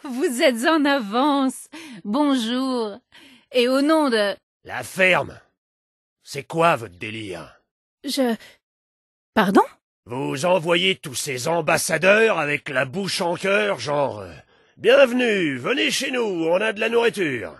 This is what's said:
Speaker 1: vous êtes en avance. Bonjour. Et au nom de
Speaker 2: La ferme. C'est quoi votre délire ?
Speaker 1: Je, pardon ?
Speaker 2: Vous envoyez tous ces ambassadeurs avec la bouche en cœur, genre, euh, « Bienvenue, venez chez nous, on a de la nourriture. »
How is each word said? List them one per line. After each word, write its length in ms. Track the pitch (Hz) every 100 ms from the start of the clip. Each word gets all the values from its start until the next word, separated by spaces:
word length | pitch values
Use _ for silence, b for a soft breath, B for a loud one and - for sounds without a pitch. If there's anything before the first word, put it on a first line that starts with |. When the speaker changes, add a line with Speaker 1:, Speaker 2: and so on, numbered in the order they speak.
Speaker 1:
vous 400 | 302 240 320 240
êtes 240 | 302 233 277
en 180 | 320
avance. 840 | 285 285 202 226 294 277 262 - - 311 320 220
Bonjour. 960 | 202 240 294 269 220 247 262 247 220 202 _ B B B B
Et 160 | 254 240
au 120 | 262
nom 300 | 285 320 294
de 240 | 226 202 - _ _
Speaker 2:
La 180 | - 120
ferme. 560 | - - 185 170 135 - _ _ _ _ _ _ _ _
C'est 180 | - 143
quoi 320 | - 165 165
votre 240 | 147 110 90
délire ? 600 | 110 110 107 85 76 - _ _ _ _
Speaker 1:
Je, 320 | 285 269 254 226 B B _ _ _ _ _ _ _
pardon ? 280 | - 196 190 480 - _ _ -
Speaker 2:
Vous 400 | 123 143 143 175
envoyez 500 | 185 160 175 185 185
tous 180 | 156
ces 320 | 120 - 127 123
ambassadeurs 920 | 170 156 160 - 160 185 214 226 175
avec 280 | 147 147 -
la 180 | 131 135
bouche 340 | 151 190 -
en 160 | 175 170
cœur, 420 | 190 202 208 165
genre, 400 | 117 147 135 107
euh, « 160 | 92 78 b b b b
Bienvenue, 800 | 180 269 269 247 240 208 160 131
venez 360 | 143 269 302
chez 180 | - 262
nous, 100 | 254
on 400 | 220 175 160 180
a 120 | 220
de 80 | 208
la 80 | 220
nourriture. » 680 | 233 233 208 165 123 87 73